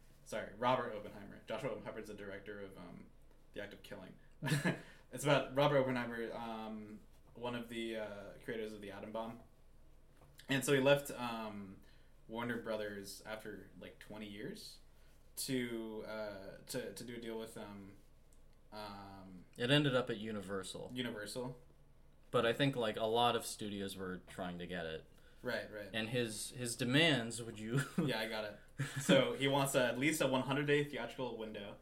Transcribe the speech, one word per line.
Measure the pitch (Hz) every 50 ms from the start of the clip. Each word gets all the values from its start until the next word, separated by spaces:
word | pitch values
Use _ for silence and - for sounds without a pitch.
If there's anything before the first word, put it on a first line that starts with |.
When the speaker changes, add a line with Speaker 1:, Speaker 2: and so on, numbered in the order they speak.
| - - - - -
Speaker 1:
Sorry, | - 117 107 101 - 98
Robert | 107 123 123 127 120 117 113 110
Oppenheimer. | 104 104 104 101 101 101 101 101 - - -
Joshua | 113 107 - 120
Oppenheimer | 107 - 104 117 107 113
is | 101
the | 107 104
director | 98 101 98 98 98 - 107 104 101
of, | 101 95 92
um, | 90 90 87 90 87 80 - - - - - - - - - -
The | 104
Act | 101 - -
of | - -
Killing. | - 104 98 92 - - - - - - -
<laughs> | 151 131 156 143 - 165 - - - - - - - -
It's | - 127 135
about | 147 143 131 - - 127
Robert | 139 147 143 143 135
Oppenheimer, | 127 131 127 123 120 117 117 117 117 110 -
um, | 113 117 113 113 110 110 110 110 107 107 104 107 104 - - - - - - -
one | 127 120 120 123
of | 120 113
the, | 117 117 113 113 113 113
uh, | 110 107 101 101 101 98 104 - - -
creators | - 117 110 110 107
of | 107 101
the | 101 98
atom | 95 104 107 107
bomb. | 107 113 113 113 123 120 - - - - - - - - - - - - - - - - - - - - -
And | - 135 135 131
so | 147
he | 143 135
left, | 127 143 143 143 - -
um, | - 123 123 120 117 113 110 107 104 101 101 95 95 - - - - - - - - - - -
Warner | 110 113 - - -
Brothers | - 104 113 107 107 107 104 202 202 196 - - - - 107
after, | 107 107 - 107 98 95 95 - - -
like, | - - - -
twenty | - - 104 110 107
years | 101 101 101 120 165 226 226 - - - - - - - - - - - - - - - - -
to, | - 131 127 123 120 117 113 110 110 110 107 -
uh, | 110 110 110 107 104 98 95 98 98 - - -
to, | - - - - - -
to | - 120
do | 120 120
a | 117
deal | 113 113 113 113
with, | 113 110 -
um, | 117 107 104 101 101 95 95 107 - - - - - - - - - - - - - - -
um, | 104 107 107 101 101 101 98 98 98 95 95 95 92 87 - - -
Speaker 2:
It | - 120 123
ended | 143 147 151 139 123
up | 123 - -
at | 117 101
Universal. | 107 110 107 104 92 92 101 95 90 - - - - - 123
Speaker 1:
Universal. | 127 123 117 107 104 104 101 - 127 123 139 143 - - - - - - - - - - - - - - -
Speaker 2:
But | - 123 113
I | 117 117
think, | - 143 139 135
like, | 123 113 110 104
a | 110 113
lot | 110 113 120 120 117 113
of | 113 -
studios | - - - 113 104 104 101 98 98 95
were | 92 95 92 92 90 - -
trying | - - 92 90 87 87
to | 87
get | 85 90 87 82
it. | 80 80 80 - - - - - - - -
Speaker 1:
Right, | - 123 117 104 101 101 107
right. | 104 101 92 113
Speaker 2:
And | 110 110 110
his, | 123 123 120 110 107 - - - -
his | 123 123 120 117
demands, | - 131 120 131 147 170 165 139 120 113 117 110 117
would | 117 117 101
you | 104 110 113 120 139 135 -
<laughs> | - 180 160
Speaker 1:
Yeah, | 135 117 110
I | 113
got | 110 113 107 107
it. | 104 104 - - - - - 139 - - 135
So | - - 143 135 123 120 120 123
he | 135
wants | 139 139 139 139 131 -
a, | 135 127
at | 117 120
least | 127 139 156 156 -
a | 151
one | 131 131 127
hundred | 123 135 135 143 147
day | 147 147 147 143
theatrical | 143 135 117 120 123 - - 127 120 110
window | 110 110 107 104 101 101 104 - -